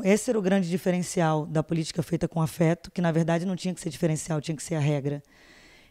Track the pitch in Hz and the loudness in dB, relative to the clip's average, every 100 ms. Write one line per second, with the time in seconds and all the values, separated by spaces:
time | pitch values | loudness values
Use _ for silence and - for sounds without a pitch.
0 | 185 208 - 220 185 196 175 175 - 180 | 4 2 2 0 2 2 2 0 0 0
1 | 170 - 160 156 156 156 151 160 156 - | 0 0 2 2 0 -2 0 -2 -2 -4
2 | - 170 165 165 160 - 160 170 - - | -2 -2 -2 0 -2 2 2 2 -4 -2
3 | 175 160 165 170 180 185 185 175 170 143 | 0 2 2 0 0 -4 -4 -6 -8 -2
4 | 165 156 - 156 143 156 - 160 143 147 | 0 0 -2 -4 -4 -8 -4 0 2 2
5 | 139 143 - - - - - - - | -2 -6 -10 -20 -20 -20 -20 -20 -20